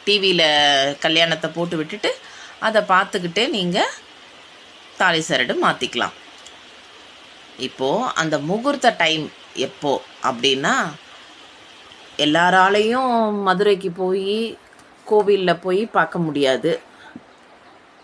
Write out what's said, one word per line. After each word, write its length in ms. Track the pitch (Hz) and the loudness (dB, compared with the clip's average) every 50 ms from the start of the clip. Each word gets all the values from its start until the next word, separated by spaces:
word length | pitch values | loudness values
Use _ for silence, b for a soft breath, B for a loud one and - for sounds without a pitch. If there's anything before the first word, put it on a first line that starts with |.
| - | -2
டி 120 | - 202 208 | 0 0 2
வியில 240 | 190 190 185 175 165 156 151 147 147 143 143 135 135 139 143 - | 2 2 2 4 4 4 4 4 4 4 4 2 2 0 -2 -2
கல்யாணத்தை 480 | - 165 160 160 165 165 165 156 - 156 160 | -2 0 2 2 2 0 0 -2 -4 -6 -4
போட்டு 220 | 165 170 175 175 165 | -4 -6 -4 -4 -4
விட்டுட்டு 340 | 156 160 196 208 - 330 523 - B B B B B B B B | -6 -6 -8 -6 -4 -4 -4 -6 B B B B B B B B
அதை 220 | - 220 220 214 | -4 0 0 0
பார்த்துக்கிட்டே 640 | 208 196 185 185 196 190 - 202 175 175 170 196 226 285 | 2 4 4 2 2 2 -2 -4 -4 -4 -2 -2 0 0
நீங்க 300 | 330 214 180 175 175 214 392 508 - - - - - - - - - - - - - - - - - - - - - - | 0 -2 -2 -2 0 0 -2 -2 -4 -8 -18 -20 -20 -20 -20 -20 -20 -20 -20 -20 -20 -20 -20 -20 -20 -20 -20 -12 -4 0
தாலி 260 | 202 185 170 160 156 - | 0 2 2 0 0 0
சரடு 260 | 156 127 123 120 208 339 339 | 0 0 0 0 0 0 0
மாத்திக்கலாம். 520 | 190 151 - 131 120 - 120 107 92 - - - - - - - - - - - - - - - - - - - - - - - - - - - - - - | 0 0 0 -4 -6 -4 -2 -4 -4 -4 -8 -20 -20 -20 -20 -20 -20 -20 -20 -20 -20 -20 -20 -20 -20 -20 -20 -20 -20 -20 -20 -20 -20 -20 -20 -20 -20 -14 -10
இப்போ 320 | 120 127 - - 131 135 143 202 247 262 - - | -10 -10 -6 -4 -2 -2 0 0 -2 -2 -2 -2
அந்த 160 | 160 160 151 147 143 151 | -2 -2 -2 -2 -2 -2
முகூர்த்த 440 | 185 220 233 285 285 262 - 240 - - | -4 -2 -2 -2 -2 0 2 0 2 2
டைம் 280 | 170 160 160 156 151 - - - - - - | 0 0 0 -2 -4 -8 -10 -16 -20 -14 -8
எப்போ 380 | - 123 127 - - - 147 131 - - - - - - | -6 -6 -6 -6 -4 -2 -2 -2 -2 -4 -8 -12 -6 -4
அப்படின்னா, 520 | 120 131 117 123 139 135 131 143 180 247 269 220 170 147 - - - - - - - - - - - - - - - - - - - - - - - - - | -4 -2 0 0 0 0 0 0 0 0 0 -2 -4 -6 -12 -18 -20 -20 -20 -20 -20 -20 -20 -20 -20 -20 -20 -20 -20 -20 -20 -20 -20 -20 -20 -20 -12 -6 -2
எல்லாராலையும் 920 | 143 147 151 165 175 180 175 185 185 190 202 208 214 220 233 254 262 254 240 233 226 214 208 202 202 190 | 0 0 2 2 4 4 4 4 4 4 4 2 2 2 0 0 0 0 0 0 0 0 -2 -2 0 0
மதுரைக்கு 420 | 185 180 208 208 202 180 190 190 | 2 2 4 2 2 2 0 -4
போய் 460 | 170 185 190 185 185 202 190 196 208 220 226 220 - - - - - - - - - - - - | -6 -4 -2 -2 -2 -2 -2 -2 -2 -2 -4 -4 -8 -12 -20 -20 -20 -20 -20 -20 -20 -18 -4 0
கோவில்ல 460 | 220 214 208 196 208 196 190 180 170 165 - | 2 2 4 4 2 2 4 2 0 0 0
போய் 180 | 190 180 190 226 220 - 202 | -2 -2 -2 -2 0 0 0
பார்க்க 280 | 165 160 - 180 170 156 | 0 0 0 -4 -4 -2
முடியாது. 460 | 147 143 143 131 131 123 117 160 170 - - - - B B B B B - - - - - - - - - - - - - - - - | -2 0 2 2 2 2 0 -2 -2 -4 -6 -12 -20 B B B B B -20 -20 -20 -20 -20 -20 -20 -20 -20 -20 -20 -20 -20 -20 -20 -20